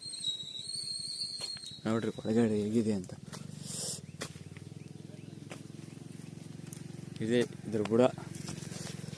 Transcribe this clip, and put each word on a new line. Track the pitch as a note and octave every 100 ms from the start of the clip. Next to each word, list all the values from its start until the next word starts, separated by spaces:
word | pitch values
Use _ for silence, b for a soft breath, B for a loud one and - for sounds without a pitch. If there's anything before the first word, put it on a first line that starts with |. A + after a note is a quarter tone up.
| - - - - - - - - - - - - - - - - - - G#2+
ನೋಡ್ರಿ | A2+ G#2+
ಒಳಗಡೆ | - - A2 A2+ G#2+
ಹೇಗಿದೆ | G#2 A2+ A2
ಅಂತ. | G2+ F2+ - - - - - - - - - - - - - - - - - - - - - - - - - - - - - - - - - - - - - - - - -
ಇದೆ | A2 A#2+
ಇದ್ರ | A#2 - - G#2+
ಬುಡ. | G#2 A2+ B2+ - - - - - - - - - -